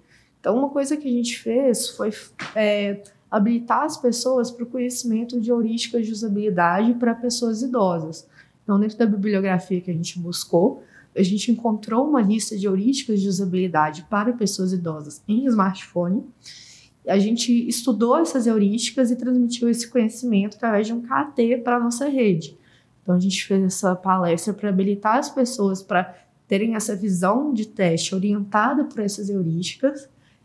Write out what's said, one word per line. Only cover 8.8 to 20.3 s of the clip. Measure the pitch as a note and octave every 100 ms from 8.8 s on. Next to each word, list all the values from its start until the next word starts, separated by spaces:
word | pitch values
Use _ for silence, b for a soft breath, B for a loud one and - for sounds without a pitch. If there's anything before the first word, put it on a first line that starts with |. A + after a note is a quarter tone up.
| G#3+ -
da | A3+
bibliografia | G3+ G#3 G3 G3 F3+ - F3+
que | F3+
a |
gente | E3 F3 F3+
buscou, | F3 F3 - E3+ G#3 - B B B -
a |
gente | F#3 G#3 A#3+
encontrou | A#3 A#3 G#3+ - A3+ D4+
uma | C#4+
lista | G3+ A3 - G#3
de | G3
heurísticas | F#3+ A3 C4+ - G#3
de | G3
usabilidade | F#3 F#3+ F#3 F#3 D#3 D3+ D3 -
para | G3+ G#3+
pessoas | A#3+ G3+ - F#3
idosas | F#3 E3+ D#3 D3 - -
em | A3 C4+
smartphone. | A3 F#3+ F#3 - F3 F3 G3+ - - B B B B B _ -
A | G3+
gente | G3+ A#3 - A#3+ A#3+
estudou | A#3 - G#3 A#3 D4
essas | E4 C4+ A#3
heurísticas | A3 G3+ A3+ - - A#3+
e | A#3+
transmitiu | A#3+ B3+ A#3+ - A#3
esse | A#3 -
conhecimento | B3+ A3+ - B3